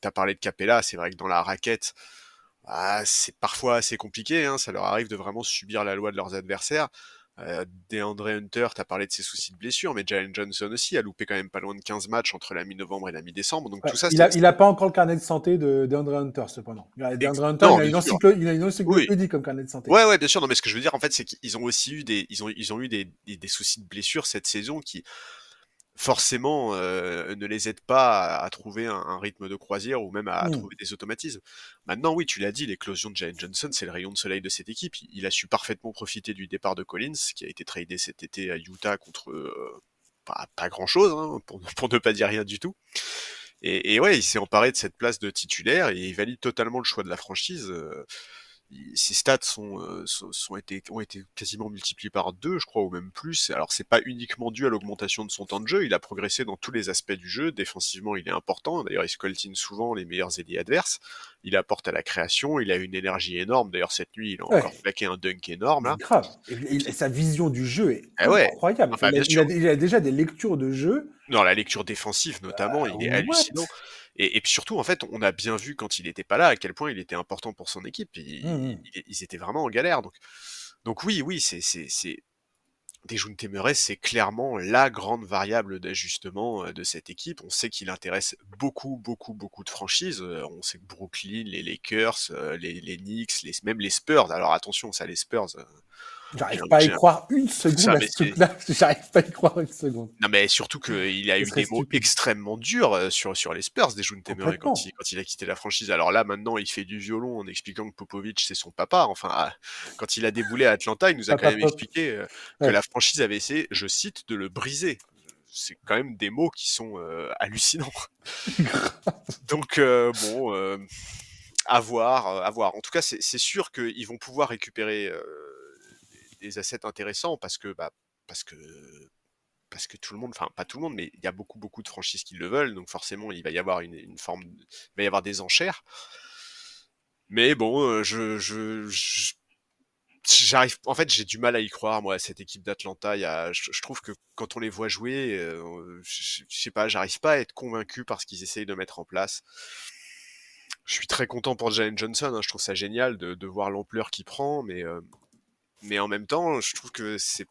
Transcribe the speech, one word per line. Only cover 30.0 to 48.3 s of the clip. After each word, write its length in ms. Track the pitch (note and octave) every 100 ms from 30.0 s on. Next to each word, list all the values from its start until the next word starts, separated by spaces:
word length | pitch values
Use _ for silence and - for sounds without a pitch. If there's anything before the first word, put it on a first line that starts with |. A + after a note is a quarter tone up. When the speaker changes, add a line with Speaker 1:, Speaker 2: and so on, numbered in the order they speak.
Speaker 1:
ou 80 | G2
même 200 | G#2 G#2
à 180 | F2 A#2+
Speaker 2:
Hmm. 60 |
Speaker 1:
trouver 220 | C#3+ G2+ -
des 140 | G2
automatismes. 480 | G#2 G#2 A2+ D#3+ G#2+ - - - - -
Maintenant, 300 | - D#3+ D#3+
oui, 100 | D3
tu 140 | G2
l'as 120 | G2+
dit, 120 | A#2 C3+
l'éclosion 440 | F#2+ - F#2 G#2+
de 40 | G2+
Jalen 220 | F2 E2+
Johnson, 300 | F2+ F#2+ D3
c'est 140 | C3+ E2+
le 60 |
rayon 180 | F2 F#2+
de 80 | G2+
soleil 240 | G2 F#2+
de 80 | F#2
cette 200 | - F#2+
équipe. 260 | A2 - -
Il, 80 | -
il 140 | F#2+ F#2+
a 60 |
su 160 | - -
parfaitement 440 | - - G#2+ A2+
profiter 420 | G#2 G#2+ A2 G2+
du 140 | F#2+ F#2+
départ 280 | F#2+ G2 F2+
de 80 |
Collins, 300 | - F2+ C3+ D3+ - -
qui 100 | -
a 40 |
été 160 | - -
tradé 320 | F2+ E2+ F2+
cet 260 | - -
été 280 | E2 - F#2
à 40 | E2+
Utah 420 | E2 F2+ G#2 G2+
contre, 340 | - - -
euh, 500 | D#2 D2 - B1+ - _ _ _ _ -
pas, 220 | - - -
pas 140 | F2
grand-chose, 420 | - F#2 F3 G3+
hein, 260 | D3+ D#3 D3 -
pour, 140 | F#2+
<laughs> 140 | F2 -
pour 140 | B2+
ne 80 | A#2+
pas 140 | A2+
dire 160 | G#2 G#2
rien 160 | G#2+ G2+
du 120 | G#2
tout. 180 | F3+ - _ - - - - - - _
Et, 320 | E2+ F#2 -
et 60 | G#2+
ouais, 180 | F#3+ D3+
il 60 |
s'est 160 | - A2
emparé 320 | G2+ G#2 B2
de 60 | -
cette 180 | G2 -
place 240 | A#2+ A2+
de 100 | G2+
titulaire 600 | - - - G#2 E3 D3+
et 100 | F#2
il 160 | F#2 F#2
valide 240 | G#2+ B2+
totalement 400 | B2+ - A2+ B2+
le 60 | A#2
choix 180 | -
de 60 | F#2+
la 80 | F2
franchise. 520 | - F#2 - F3+ G2+
Euh, 360 | F2 D#2 D2+ - - -